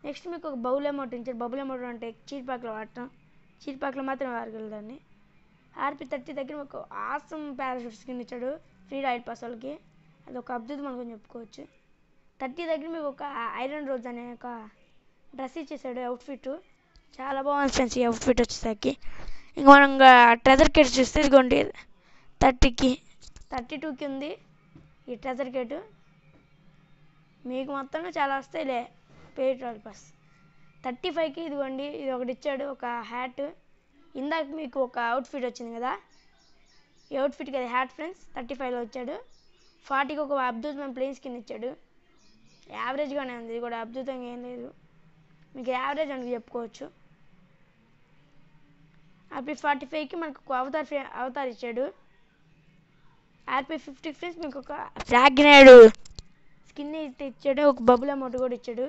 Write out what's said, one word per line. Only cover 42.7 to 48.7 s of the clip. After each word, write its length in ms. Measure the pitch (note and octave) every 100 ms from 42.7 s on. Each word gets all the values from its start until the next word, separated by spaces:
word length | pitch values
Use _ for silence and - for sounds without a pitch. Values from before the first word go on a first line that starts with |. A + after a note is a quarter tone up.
| G#3
యావరేజ్గానే 540 | A#3 C4+ D4 C#4+ C4 A#3+
ఉంది, 120 | A3+
ఇది 80 | A#3
కూడా 160 | A#3+ A#3 A3+
అద్భుతంగా 420 | B3 C4 B3+ B3
ఏం 80 | A#3+ B3
లేదు, 180 | B3 B3 - - - - _ _ - - C4+
మీకు 160 | B3 B3+
average 340 | C4 C#4+ D4+ C4+
అని 160 | B3 A#3+
చెప్పుకోవచ్చు. 500 | A3+ A#3+ A#3 - C#4 _ - - - - - _ _ _ _ _ _ - D3 - - - -